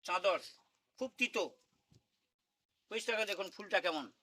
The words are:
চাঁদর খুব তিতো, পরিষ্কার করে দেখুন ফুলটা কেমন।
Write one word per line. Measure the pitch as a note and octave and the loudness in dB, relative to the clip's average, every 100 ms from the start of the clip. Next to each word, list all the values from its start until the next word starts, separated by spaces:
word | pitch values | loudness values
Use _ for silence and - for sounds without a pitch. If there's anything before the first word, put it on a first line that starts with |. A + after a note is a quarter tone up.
| - | -2
চাঁদর | G#3+ F#3+ E3+ - - _ _ _ - | 2 4 2 0 -20 _ _ _ -8
খুব | B3+ - | -8 -2
তিতো, | B3 A3+ E3 - _ _ _ - _ _ _ _ _ _ _ _ _ | -2 0 -4 -6 _ _ _ -20 _ _ _ _ _ _ _ _ _
পরিষ্কার | A3 A3 A3 | -6 -2 0
করে | G#3+ | 0
দেখুন | F#3 F#3+ | -2 -4
ফুলটা | - G#3 F#3+ | -8 0 2
কেমন। | F3 D#3 B2 - | 4 0 -4 -12